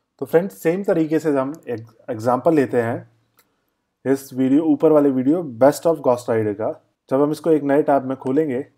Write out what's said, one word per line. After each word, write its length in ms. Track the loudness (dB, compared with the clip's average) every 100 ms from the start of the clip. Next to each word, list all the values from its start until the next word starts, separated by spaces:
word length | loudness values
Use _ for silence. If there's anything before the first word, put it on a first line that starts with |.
| _ -14
तो 80 | -2
फ्रेंड्स, 300 | 0 0 -4
सेम 200 | -4 -2
तरीके 360 | -2 -2 0 -2
से 120 | 0
हम 220 | -2 -2 -8 -10
एक 180 | -12 -12 _ -12
एग्जांपल 440 | -6 -2 0 2
लेते 260 | 2 0 0
हैं 300 | -2 -4 -10 _ _ _ _ _ _ _ _ _ -2
इस 280 | -2 -4
वीडियो, 280 | -4 0 2
ऊपर 300 | 2 2 4
वाले 180 | 4 4
वीडियो 320 | 2 0 0
best 440 | -2 2 2 4 0
of 80 | 0
Ghost 320 | 0 0 0
Rider 240 | -2 -2
का। 300 | -4 -6 -8 _ _ -4
जब 120 | 0
हम 80 | 0
इसको 200 | 0 0
एक 120 | 2
नए 200 | 2 0
टैब 220 | 2 0
में 120 | 0 -6
खोलेंगे 500 | -4 -2 -2 -4 -8